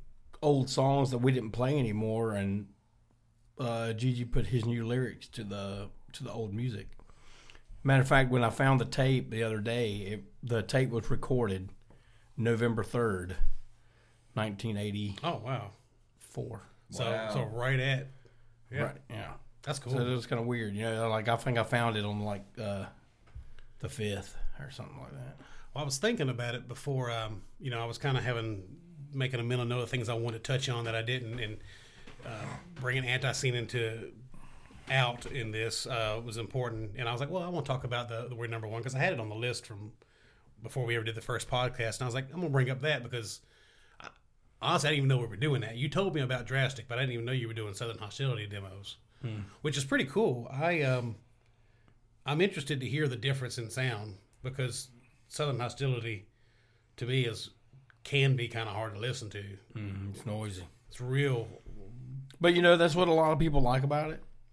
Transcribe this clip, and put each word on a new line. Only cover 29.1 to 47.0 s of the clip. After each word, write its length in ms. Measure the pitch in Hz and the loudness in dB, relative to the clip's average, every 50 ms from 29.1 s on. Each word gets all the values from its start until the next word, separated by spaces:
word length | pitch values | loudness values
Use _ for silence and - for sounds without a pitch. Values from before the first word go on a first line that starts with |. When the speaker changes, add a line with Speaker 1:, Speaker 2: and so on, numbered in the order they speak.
| 143 | -4
Speaker 2:
making 280 | 135 131 127 131 120 | -2 -2 0 0 0
a 20 | 117 | 0
mental 220 | 117 123 123 120 | 0 0 0 0
note 140 | 117 123 123 120 | 0 0 0 -2
of 80 | 113 | -2
things 180 | - 127 113 107 | -2 -2 -2 -2
I 60 | 120 | -2
wanted 280 | 117 117 120 113 - - | -2 -2 -2 -4 -4 -4
to 80 | - 135 | -2 -2
touch 160 | 127 131 139 | 0 0 0
on 160 | 123 117 117 | -2 -2 -2
that 100 | 113 113 | -2 -2
I 80 | 113 113 | -2 0
didn't, 360 | 117 127 127 120 110 117 120 | 0 -2 -2 -2 -4 -6 -4
and, 180 | 113 104 107 - - - - - - - - - - - - - - | -4 -6 -6 -8 -12 -14 -18 -18 -20 -20 -20 -18 -18 -16 -16 -14 -12
uh, 200 | 120 113 107 135 139 - - - - - - | -10 -10 -8 -8 -8 -10 -10 -12 -14 -12 -6
bringing 240 | 127 127 123 131 127 | -4 -2 0 0 0
Anti-Scene 500 | 123 123 127 131 131 113 - - 131 120 | 2 0 2 2 0 0 2 2 2 2
into, 580 | 120 117 107 - 123 117 110 110 113 101 - - 110 123 - - - - - - - - - - - - - | 0 -2 -2 -2 -2 -2 -2 -2 -6 -10 -12 -14 -16 -18 -16 -14 -14 -14 -14 -16 -18 -18 -18 -18 -14 -6 0
out 360 | 131 135 127 120 120 120 - | 2 4 4 2 2 -2 -6
in 240 | - - 135 113 110 | -8 -6 -6 -4 -4
this, 360 | 107 110 113 117 - - - | -2 -2 -2 -2 -2 -4 -4
uh, 320 | 123 127 117 110 107 107 113 117 | -2 -2 -2 0 0 -2 -2 -4
was 140 | 123 107 113 | -6 -6 -6
important, 540 | 113 - - 131 123 120 113 110 110 104 101 | -6 -4 -4 -4 -2 -2 -4 -4 -6 -6 -6
and 100 | 123 123 117 | -4 -2 -2
I 40 | 120 | -2
was 80 | 120 | -2
like, 80 | 143 139 | -2 -2
"Well, 140 | 175 185 170 | -2 -4 -2
I 60 | 175 | -2
wanna 180 | 180 165 135 | -2 -2 -2
talk 180 | - 131 131 - | -2 -2 -2 -2
about 240 | 123 120 120 120 113 | -2 -4 -4 -4 -4
the, 180 | 117 113 123 120 | -6 -6 -6 -6
the 60 | 123 | -6
Weird 160 | 113 120 113 | -6 -6 -4
Number 160 | 117 113 110 | -4 -6 -6
One," 160 | 107 110 113 120 | -6 -6 -6 -4
'cause 120 | 131 131 | -4 0
I 40 | 131 | 2
had 120 | 156 185 180 | 2 2 2
it 80 | 123 | 0
on 80 | 110 107 | -2 -4
the 60 | 104 | -4
list 320 | 110 120 123 117 - - | -4 -2 -4 -4 -4 -8
from 260 | - 107 101 104 107 - - - _ _ _ _ - - - _ - - - 107 | -10 -12 -12 -12 -14 -14 -18 -20 _ _ _ _ -20 -20 -20 _ -20 -20 -16 -12
before 220 | 110 - 139 123 | -8 -4 -2 -2
we 100 | 117 117 | 0 0
ever 80 | 117 110 | 0 -2
did 100 | 113 110 | -2 -6
the 60 | 113 | -6
first 260 | - - 123 107 - - | -4 -4 -4 -4 -2 -2
podcast, 480 | 131 123 123 123 127 - 117 113 104 - | 0 0 0 0 0 -2 -2 -2 -2 -2
and 40 | 127 | -2
I 40 | |
was 80 | 127 117 | -2 -2
like, 100 | 131 135 135 151 | -2 -4 -6 -6
"I'm 40 | 175 | -4
gonna 80 | 180 156 | -2 2
bring 220 | 135 135 131 123 | 4 4 4 2
up 100 | 131 135 | 0 0
that," 220 | 139 156 151 - - | 0 0 0 0 -2
because 400 | - - 120 107 - - - - _ _ - - - _ - - - _ - | -6 -6 -6 -6 -6 -8 -12 -14 _ _ -20 -20 -20 _ -20 -20 -20 _ -18
I, 80 | - - - _ _ _ _ _ _ - _ - - | -18 -18 -18 _ _ _ _ _ _ -20 _ -6 0
honestly, 260 | 131 170 175 139 147 | 2 2 4 4 4
I 40 | 156 | 4
didn't 120 | 143 135 | 4 4
even 40 | 135 | 4
know 100 | 151 123 | 4 4
we 80 | 117 | 2
were 100 | 107 101 | 0 -4
doing 240 | 90 131 156 139 117 | -2 0 2 2 2
that. 160 | 107 107 113 | 0 -2 -4
You 120 | 120 127 - | -4 -4 -2
told 240 | - 175 196 190 151 | 0 2 2 2 2
me 80 | 156 135 | 0 0
about 240 | 123 131 123 117 | 0 0 -2 -2
Drastic, 420 | 101 131 135 135 117 - - 95 - | 0 0 2 2 2 0 -4 -8 -6
but 100 | 120 | -2
I 40 | 120 | -2